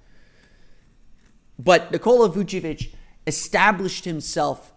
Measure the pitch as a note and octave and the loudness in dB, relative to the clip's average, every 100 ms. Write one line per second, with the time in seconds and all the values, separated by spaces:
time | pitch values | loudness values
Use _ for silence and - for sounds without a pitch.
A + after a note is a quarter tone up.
0 | _ - - _ _ _ - - _ _ | _ -20 -20 _ _ _ -20 -20 _ _
1 | - - _ _ _ - B2+ F3 - E3+ | -20 -20 _ _ _ -6 4 4 4 -4
2 | G#3+ B3 A3 E3 G3 F#3 D#3+ D3+ - - | 2 4 4 0 -4 -6 -6 -8 -10 -12
3 | - - - D3+ - F#3+ G3 F#3+ F#3+ - | -20 -14 -8 -6 -2 2 2 2 -4 -8
4 | F3+ D#3+ - - D3 C3 - | -8 -8 -6 -4 -4 -4 -12